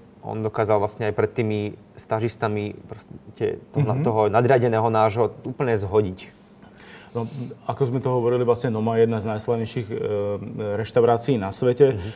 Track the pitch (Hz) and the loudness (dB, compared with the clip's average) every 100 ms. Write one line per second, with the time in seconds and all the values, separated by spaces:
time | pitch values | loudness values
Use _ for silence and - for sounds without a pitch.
0 | - - 110 107 110 - 107 107 101 - | -18 -18 -10 -6 -4 -2 2 2 0 -2
1 | 110 104 107 - 110 107 104 - - - | -4 0 0 0 -2 -2 -4 -8 -18 -20
2 | - 110 117 - 113 104 104 - - - | -6 -2 -2 -2 -2 -2 -4 -8 -14 -18
3 | - - - - 107 - - - 127 123 | -18 -20 -20 -4 -4 -4 -6 -2 0 0
4 | 151 110 104 104 120 120 120 110 113 110 | 0 2 4 4 4 4 4 2 2 2
5 | 110 110 107 - - 127 135 110 98 107 | 2 2 0 -2 -10 -4 -2 0 2 0
6 | 101 92 - - - - - - - - | 0 -4 -14 -20 -20 -20 -20 -20 -20 -20
7 | - 117 113 139 120 - - 117 127 127 | -12 -8 -8 -8 -12 -10 -10 -2 -2 0
8 | 127 127 117 123 120 117 135 110 110 113 | 0 0 2 2 2 2 0 0 0 4
9 | 113 113 107 107 107 117 113 131 104 113 | 4 2 -2 -4 -2 -2 -2 -6 -6 -6
10 | 98 104 101 101 101 - 107 104 113 123 | -4 -2 -2 -4 -8 -8 -4 -4 0 4
11 | 117 113 - 127 98 - 127 123 139 117 | 4 4 2 -2 -2 0 0 6 4 4
12 | 95 | -6